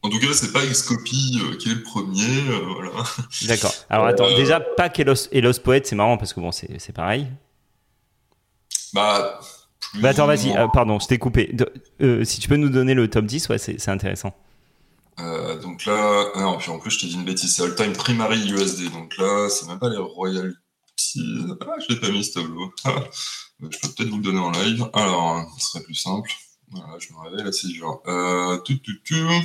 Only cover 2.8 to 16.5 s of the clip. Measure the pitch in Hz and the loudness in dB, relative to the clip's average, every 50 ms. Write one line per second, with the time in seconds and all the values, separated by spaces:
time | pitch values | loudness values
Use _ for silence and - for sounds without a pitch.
2.8 | 92 92 - 113 123 - - - 123 - - - - 107 117 107 - 98 - - | -8 -8 -6 -6 -6 -6 -6 -8 -8 -8 -6 -6 0 0 0 2 2 -2 -2 -4
3.8 | - _ - 110 110 117 117 98 98 98 98 - 139 135 156 165 165 494 480 - | -4 _ 4 4 6 6 6 6 6 6 6 6 6 6 4 4 2 0 2 2
4.8 | 175 175 - - 151 135 135 120 - - - 135 117 120 123 - - 123 127 135 | 2 2 4 2 4 4 4 4 2 2 2 6 6 6 4 4 4 4 4 4
5.8 | 135 - - 101 104 113 120 113 107 - - - 85 87 - - - - - - | 4 2 2 4 6 6 6 4 0 -6 -6 -4 -4 -4 -4 -6 -8 -10 -12 -12
6.8 | - - - - 85 92 107 131 143 127 131 139 _ _ _ _ _ _ _ _ | -12 -12 -8 -4 -2 0 0 0 -2 -6 -8 -12 _ _ _ _ _ _ _ _
7.8 | _ _ _ _ _ _ _ _ _ _ _ _ _ _ _ _ _ _ - - | _ _ _ _ _ _ _ _ _ _ _ _ _ _ _ _ _ _ -6 -6
8.8 | - - - 196 104 104 101 202 202 - - - - - - - _ _ _ _ | -6 -2 0 2 2 4 4 2 0 -2 -6 -10 -16 -18 -20 -20 _ _ _ _
9.8 | - - - 101 110 131 135 - 147 143 151 127 110 135 - - 117 113 - 135 | -16 -10 -4 2 4 4 6 6 6 6 6 4 4 2 2 2 2 4 6 4
10.8 | 120 110 107 104 - - 127 117 - 127 117 127 107 - - 117 120 - - - | 6 6 4 0 2 2 0 2 2 2 4 4 2 2 2 0 0 0 0 -16
11.8 | - _ _ _ 151 131 120 110 - - - - - - 143 147 147 143 131 131 | -20 _ _ _ 4 4 4 4 2 0 -2 -4 0 2 4 4 4 4 4 4
12.8 | 127 131 135 127 117 107 - 113 107 104 117 156 - - 113 107 - - 104 - | 4 4 4 4 4 4 2 2 0 2 -2 -4 -2 -2 -2 -2 -2 -6 -8 -6
13.8 | - - 98 95 95 95 95 - - 98 - _ _ _ _ _ _ _ _ _ | -4 -4 -2 -2 -2 -4 -4 -4 -6 -10 -10 _ _ _ _ _ _ _ _ _
14.8 | _ _ _ _ _ _ _ - 82 85 82 80 - 82 82 - - 92 85 - | _ _ _ _ _ _ _ -12 -8 -6 -6 -4 -4 -6 -8 -8 -10 -12 -12 -8
15.8 | - 104 104 104 107 104 104 104 101 101 - 95 98 95 | -2 -2 0 2 4 4 4 4 2 0 -2 -2 0 0